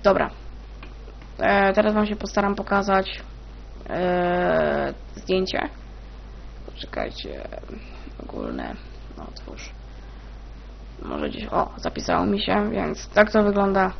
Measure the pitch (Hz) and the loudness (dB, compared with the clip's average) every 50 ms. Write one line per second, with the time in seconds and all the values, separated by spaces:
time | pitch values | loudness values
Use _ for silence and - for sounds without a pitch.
0 | - 311 285 - 233 - - - - - - - - - - - - - - - | 8 6 6 6 4 0 -2 -8 -12 -12 -12 -12 -14 -14 -14 -12 -12 -12 -12 -12
1 | - - - - - - - - 190 196 202 202 196 196 190 208 208 214 208 214 | -14 -14 -14 -14 -14 -14 -4 2 4 6 8 8 8 6 6 6 6 6 6 4
2 | 208 208 208 208 - 196 - 208 202 202 202 - 196 - 202 202 196 208 196 190 | 4 2 0 -2 -4 0 2 2 4 4 2 0 0 2 2 2 4 6 4 4
3 | 190 - - - - - - - - - - - - - - - - - - 156 | 4 2 -4 -8 -10 -12 -12 -12 -12 -14 -14 -12 -14 -12 -12 -12 -8 -4 -2 0
4 | 180 180 180 180 180 175 175 175 180 180 165 160 156 151 143 143 143 139 - - | 2 2 4 4 4 4 4 2 4 4 4 4 4 4 2 2 0 -2 -4 -6
5 | - - - - - - 185 185 190 185 - - - - - - - - - - | -12 -12 -12 -12 -2 2 2 2 2 2 0 -2 -2 -2 -6 -10 -14 -14 -14 -14
6 | - - - - - - - - - - - - - - - - - - - - | -14 -14 -14 -14 -14 -14 -14 -12 -12 -12 -12 -12 -12 -12 -10 -10 -10 -6 -4 -4
7 | 53 - - - - - - - - - - - - - - - - - - - | -4 -4 -4 -8 -8 -8 -8 -8 -10 -10 -10 -10 -10 -10 -10 -10 -10 -12 -12 -12
8 | - - - - - - - - 52 57 60 65 64 60 62 58 - - - - | -12 -12 -12 -12 -10 -8 -6 -6 -4 -4 -4 -4 -6 -6 -8 -10 -12 -12 -14 -12
9 | - - - - 78 76 - - - - - - - - - - - - - - | -12 -12 -12 -12 -12 -12 -12 -12 -12 -12 -12 -10 -12 -12 -12 -12 -14 -14 -14 -12
10 | - - - - - - - - - - - - - - - - - - - - | -12 -12 -14 -12 -12 -12 -12 -12 -12 -12 -12 -12 -14 -14 -14 -14 -14 -14 -12 -12
11 | - - 65 76 - - - - - - - 175 - - - - - - - - | -8 -6 -4 -2 -2 -2 -4 -4 -6 -2 0 0 0 0 -4 -6 -6 -6 -4 -4
12 | - - 175 170 175 202 202 202 214 196 185 208 202 214 - 196 190 - 190 - | 0 2 2 4 4 4 2 2 2 2 2 2 2 2 0 0 0 -2 -2 -4
13 | - - - 202 214 220 - 220 208 208 202 202 202 196 196 196 190 185 - - | -8 0 6 6 6 8 8 6 6 6 6 4 4 4 6 4 4 2 2 -4